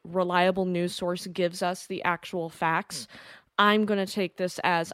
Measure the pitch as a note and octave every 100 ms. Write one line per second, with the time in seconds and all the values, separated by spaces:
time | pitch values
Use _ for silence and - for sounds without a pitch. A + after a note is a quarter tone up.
0 | E3+ F#3 F3+ F3+ F#3 F#3+ F#3 F3 F3 -
1 | F3 F3 F#3 F3 F3 F#3 F3+ F#3 - F#3+
2 | - E3+ - F3+ E3 - E3 D#3+ - F3
3 | A3 - - - _ - G#3 G#3+ G#3 G3+
4 | F#3+ G#3+ F3 - F3+ - - E3+ E3